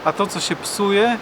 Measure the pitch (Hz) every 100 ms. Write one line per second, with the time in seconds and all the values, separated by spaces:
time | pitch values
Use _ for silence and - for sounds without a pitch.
0 | 156 160 196 175 - 160 - - 202 196
1 | 233 226